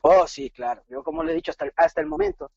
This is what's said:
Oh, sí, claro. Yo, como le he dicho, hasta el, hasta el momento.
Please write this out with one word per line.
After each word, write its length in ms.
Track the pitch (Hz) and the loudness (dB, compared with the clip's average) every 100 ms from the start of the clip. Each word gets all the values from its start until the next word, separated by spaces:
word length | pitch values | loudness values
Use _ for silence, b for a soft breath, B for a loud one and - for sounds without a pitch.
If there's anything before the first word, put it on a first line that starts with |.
Oh, 260 | 151 185 165 | 6 6 4
sí, 220 | - 135 | -4 -12
claro. 340 | - 120 120 _ | -8 -8 -8 _
Yo, 140 | 131 | -10
como 200 | 143 160 | -8 -6
le 80 | 160 | -4
he 40 | 165 | -4
dicho, 160 | - | -6
hasta 140 | - 143 | -8 -6
el, 80 | - | 2
hasta 240 | 165 - | 2 2
el 60 | 151 | -6
momento. 440 | 156 202 - 139 | -2 -2 -4 -14